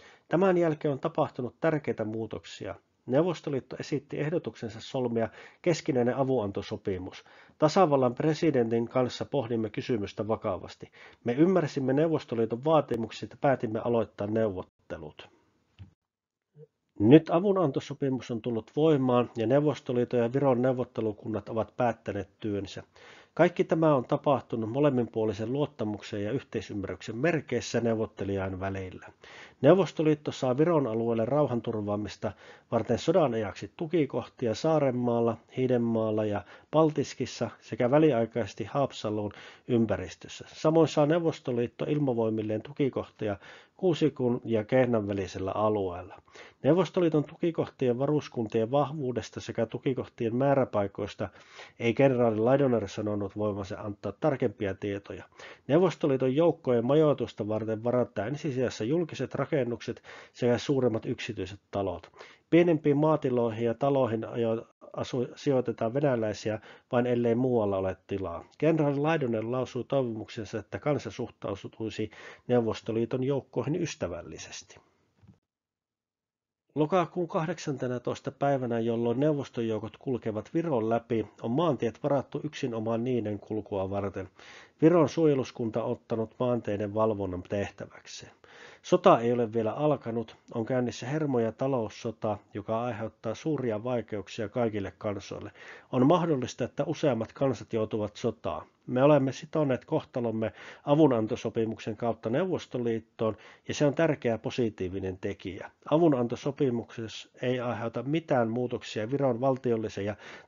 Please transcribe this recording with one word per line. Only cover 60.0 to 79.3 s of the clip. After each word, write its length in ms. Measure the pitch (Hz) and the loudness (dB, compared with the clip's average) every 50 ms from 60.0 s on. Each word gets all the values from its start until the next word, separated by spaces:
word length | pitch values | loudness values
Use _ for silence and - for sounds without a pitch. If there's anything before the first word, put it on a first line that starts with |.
| - - - - - - | -14 -18 -20 -20 -20 -20
sekä 260 | _ - 131 120 120 110 | _ 0 2 2 2 2
suuremmat 480 | - - 143 135 127 120 110 110 - | 2 0 2 4 4 2 2 0 -2
yksityiset 540 | 107 95 - - - 104 - 95 90 98 - _ _ | -4 -6 -6 -6 -8 -6 -6 -8 -8 -10 -14 _ _
talot. 420 | - 101 98 95 87 82 - - _ - - - - _ _ _ | -4 -2 -2 -2 -4 -6 -10 -18 _ -20 -20 -20 -20 _ _ _
Pienempiin 460 | 160 165 175 175 165 151 - 147 143 | 6 6 6 6 4 4 2 2 4
maatiloihin 680 | 143 151 156 156 147 - 135 123 123 117 117 107 110 117 | 4 4 4 2 2 0 0 2 2 2 0 0 0 -2
ja 100 | 117 113 | -2 0
taloihin 500 | - 143 139 139 135 131 110 113 110 110 | 0 0 2 2 2 2 2 0 -2 -4
ajo-, 420 | 95 127 120 117 113 113 113 - - _ _ - - - | -4 -2 -2 0 0 0 -2 -4 -10 _ _ -20 -14 -10
asu-, 320 | - 127 - - 127 120 - - | -8 -6 -4 -4 -4 -4 -4 -8
sijoitetaan 580 | - - 147 135 127 120 120 110 - 113 113 113 | -4 -2 0 2 2 0 -2 -2 -2 -4 -2 0
venäläisiä, 640 | 139 151 143 127 117 110 107 101 - - 110 107 107 - - - - _ _ | 0 2 2 2 0 0 -2 -4 -4 -4 -4 -4 -6 -8 -14 -20 -20 _ _
vain 140 | - 120 123 | 0 0 2
ellei 280 | 123 123 120 117 117 113 | 2 2 2 2 2 2
muualla 420 | 120 131 131 123 117 104 101 98 | 2 2 2 2 2 2 2 0
ole 200 | 95 95 95 92 - _ | 0 -2 -2 -4 -6 _
tilaa. 380 | - 101 98 95 85 85 80 - - _ - | -6 -6 -4 -4 -6 -8 -10 -14 -16 _ 0
Kenraali 380 | 147 156 165 156 151 143 139 | 2 2 2 4 2 0 0
Laidoner 480 | 139 143 156 165 160 143 117 113 110 107 | 0 0 0 0 0 0 -2 -2 -2 -2
lausui 400 | 113 123 127 127 - - 127 113 | -2 -2 -2 -4 -4 -4 -8 -4
toivomuksensa, 760 | - 139 139 131 120 110 110 98 - - - 107 - - 110 | 0 0 0 0 0 -4 -8 -10 -10 -10 -12 -10 -8 -8 -8
että 200 | - - - - | -8 -8 -10 -6
kansa 320 | - 147 147 120 - 110 | -2 -2 -2 -2 -4 -6
suhtautuisi 1000 | 98 - 120 113 - _ - 107 101 - - 120 - - 113 110 - - 110 104 - - - - - - _ - | -8 -8 -10 -10 -10 _ -8 -8 -8 -8 -10 -14 -10 -8 -8 -6 -4 -6 -6 -8 -8 -14 -20 -20 -20 -12 _ 2
Neuvostoliiton 760 | 123 123 113 110 - - - - 110 113 117 117 - 127 127 | 2 2 2 2 -2 -4 -6 -4 -2 -2 -2 -2 -2 -2 -2
joukkoihin 580 | 135 143 135 - _ - 127 113 131 156 180 | -2 -2 -2 -4 _ -6 -4 -2 -2 -2 -2
ystävällisesti. 920 | 165 147 - - - 87 87 85 85 80 80 - - - - - - - - - - _ _ _ _ _ _ _ - - - _ _ _ _ _ _ _ _ _ _ _ _ _ _ _ _ _ _ _ _ _ _ _ _ _ _ _ _ | -4 -6 -6 -6 -6 -6 -6 -10 -12 -14 -14 -16 -14 -16 -16 -18 -18 -20 -20 -20 -20 _ _ _ _ _ _ _ -20 -20 -20 _ _ _ _ _ _ _ _ _ _ _ _ _ _ _ _ _ _ _ _ _ _ _ _ _ _ _ _
Lokakuun 540 | 143 151 151 196 185 165 156 - 180 175 160 | 0 0 2 2 2 2 0 -2 -4 -4 -2
kahdeksanteenatoista 1040 | - 185 156 160 156 - - 160 139 123 135 123 123 120 - - 120 - - 135 | -2 -2 -2 -2 -4 -6 -6 -6 -4 -4 -4 -4 -4 -4 -4 -4 -6 -6 -8 -10
päivänä, 500 | - - - 143 143 131 127 117 117 117 | -4 -2 0 2 2 2 0 -2 -2 0
jolloin 400 | 113 117 117 117 117 120 117 123 | 0 0 0 0 0 0 2 2
neuvostojoukot 760 | 147 156 | 2 2